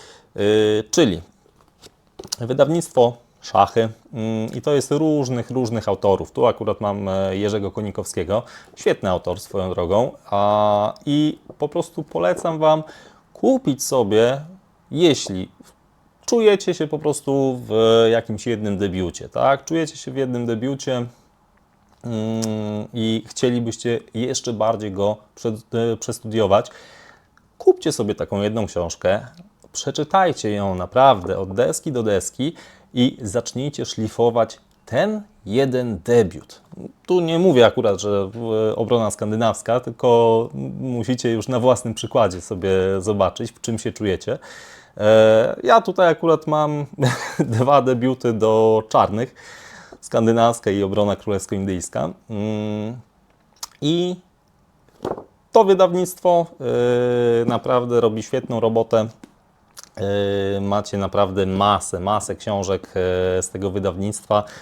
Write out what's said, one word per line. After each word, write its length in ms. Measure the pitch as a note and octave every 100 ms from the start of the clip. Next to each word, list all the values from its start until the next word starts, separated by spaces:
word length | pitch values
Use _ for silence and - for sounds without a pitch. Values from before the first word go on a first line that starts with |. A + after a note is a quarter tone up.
| - - _ -
e, 40 | G#2 G#2+ G#2+ G#2+ G#2+
czyli 320 | - C#3 E2 - _ _ _ _ _ - _ _ - - -
wydawnictwo 760 | A#2 C3+ C#3 E3+ D#3+ - A#2+ A#2+ _ _
Szachy, 480 | - G2+ G2+ - A2+ A2 _
mm, 420 | A#2+ A2+ A2+ A2+
i 80 | B2+
to 120 | D3+
jest 160 | D3 -
różnych, 600 | D3 D#3 D3+ B2+ B2 A2+
różnych 380 | B2+ A#2+ A#2 G#2
autorów. 440 | F#2+ G#2 F#2+ -
Tu 140 | - B2
akurat 340 | A2 G#2+ G2+
mam, 280 | G#2 G2+ G2
e, 280 | F#2+ F#2+ F#2+
Jerzego 340 | G#2 G#2+ G2
Konikowskiego, 720 | G#2 G#2+ F#2+ F#2+ - E2 G#2 - - - -
świetny 340 | - E3 G2+
autor 300 | F2+ - F2
swoją 300 | - G2+ F#2
drogą, 420 | F2 F2 G2 C3 - -
a, 640 | G2+ G2+ G#2 G#2 G#2 G#2+ - -
i 320 | D3 D3+ - - -
po 100 | D3
prostu 340 | E3+ D#3+ -
polecam 560 | D#3+ D#3+ F3 F3+ F3 D#3+
wam 240 | D#3 D#3 D#3 - - _ _
kupić 520 | - - C4 D#3+ C3
sobie, 560 | - C3+ G#2+ G#2+ A#2 C#3 D#3 F#3+ _ _ -
jeśli 580 | C#3 F3 C3 - F#2 F#2 _ - _ _ _ _ _ -
czujecie 480 | A#3+ A3 G3 -
się 120 | F3 D3+
po 120 | D3+
prostu 600 | D3+ C#3+ - C#3 C3+ B2 A2+
w 400 | A2 A2+ A2+ A2+
jakimś 360 | A2+ - G#2+ -
jednym 320 | A2 G#2+ G2
debiucie, 500 | G2+ F2+ F2 - -
tak? 360 | - B2+ C#3
Czujecie 320 | - E3 D#3 -
się 140 | -
w 60 | C3
jednym 300 | C3 B2 A#2+
debiucie, 600 | A2+ B2+ C#3 - B2+ A#2+ - _ _ _ _ _ _ _ _
mm, 840 | A#2+ A2+ A2 A2+ A2+ G#2+ G#2+ G#2+ G#2
i 300 | A#2+ A2 A2+ -
chcielibyście 720 | - B2+ A#2+ A#2 A2+ A#2+ A#2 -
jeszcze 380 | A2 B2 C3 -
bardziej 400 | A2 G#2+ A2+ G#2+
go 240 | F#2+ G2+ G#2 _
przed-, 400 | - A#2+ A2 - A#2 A#2
e, 40 | A2+
przestudiować, 760 | - A#2 A2 A2 G2+ G2+ B2+ - - - - - _ _ _ -
kupcie 340 | - F#4 E3
sobie 220 | C#3+ G#2
taką 280 | G#2 - G2+
jedną 240 | G#2 A2+ G2
książkę, 600 | - E2+ - F2+ G2+ C3 - - _ _
przeczytajcie 800 | - - C3+ D3+ F#3+ F#3 C#3 G#2+
ją 240 | G#2 G2
naprawdę 640 | F#2 F2 B2 C3+ A2 F2 F#2+
od 160 | F#2+
deski 380 | F#2+ C#3 D#3+ E3+
do 100 | B2
deski 500 | A2 G2 - - C#3 E3+ - - _
i 220 | B2 B2 -
zacznijcie 640 | A2 A#2 - B2 C#3+ - B2+
szlifować 720 | - A2 - A#2 A#2 A2+ - _ _ -
ten 360 | B2 G3 G#3+ G#3 _ G2
jeden 520 | A2+ C3+ B2 B2 F#2+
debiut. 560 | F#2+ A#2+ G2 - - - _ - - _ -
Tu 140 | F3+
nie 180 | E3 E3
mówię 280 | F#3 C3 A2
akurat, 340 | - A2 F#2+
że, 300 | G#2 G2+ G2 A2+ A2+ A2 A2
e, 60 | -
obrona 340 | G#2+ A#2+ G#2+
skandynawska, 680 | - G#2+ G#2+ A#2 G2+ - B2
tylko 720 | B2 A#2 B2+ A#2 A#2 A2+ A#2 C#3 C3+ -
musicie 500 | C3 B2 A2+ B2 B2
już 180 | A2+ G#2
na 120 | B2+
własnym 340 | B2 B2 A#2+
przykładzie 460 | A2 A2+ C3 G#2 F2+
sobie 300 | - G2 F#2+ F#2+ F#2+ G2
zobaczyć, 540 | G2 G2+ F#2 - A#2
w 80 | -
czym 180 | - A2+
się 140 | A2+
czujecie. 460 | - G#2 F2 - - - - - - - -
E, 600 | G#2+ A2 A2 A2 A#2 -
ja 180 | - A3+
tutaj 280 | A3+ F3+ F3
akurat 380 | D#3 E3 D#3 D#3
mam 400 | D3+ D3+ D3 C#3+ - C3
<laughs> 260 | B2+ - -
dwa 440 | C3+ A2+ B2 C#3+
debiuty 500 | B2+ B2 B2+ B2 A#2+
do 500 | A2 A2 A2 A2 A2 G#2
czarnych: 460 | C3+ G2 G2+ B2+ - - - - - - -
skandynawska 720 | - A#2+ A2+ A#2 A#2 A#2 -
i 120 | G2+
obrona 340 | G2 G2 G#2 F#2+
królewsko-indyjska. 960 | - G2 - G2+ G2 F#2 - A#2+ E2+ - -
Mm, 680 | G#2+ G#2+ G#2+ G#2+ G#2+ G#2+ B2 - _ _ _ _ _ - -
i 360 | D3 E3+ F3+ F3+ _ _ _ _ _ _ _ _ - - - _ _
to 120 | -
wydawnictwo, 840 | G3+ F#3+ F#3 F3 F3+ - F3+ F3 E3+ -
e, 840 | B2+ A#2+ B2 B2 B2 B2 A#2+ A#2
naprawdę 560 | A#2 A#2 - B2+ A#2+ A#2+
robi 220 | A#2 A2
świetną 380 | A2 C3 - A#2
robotę. 480 | A2+ A2+ A2+ A2+ A2 - - _ _ _ _ - - -
E, 640 | G2+ G2+ G2+ G2+ G2 G2
macie 380 | G2 G#2 G2 G2+
naprawdę 480 | F#2+ G2+ G2 F#2+ F#2+
masę, 540 | F#2+ G2+ G2 - F2+
masę 340 | F#2+ G#2 -
książek, 520 | F#2 - G2+ F#2+ F#2+ -
e, 560 | F#2+ F#2 F2+ F#2 F#2
z 80 | F#2
tego 200 | F#2+ G2
wydawnictwa 720 | F#2+ F#2+ F2 G2+ G#2 - G#2 G#2 -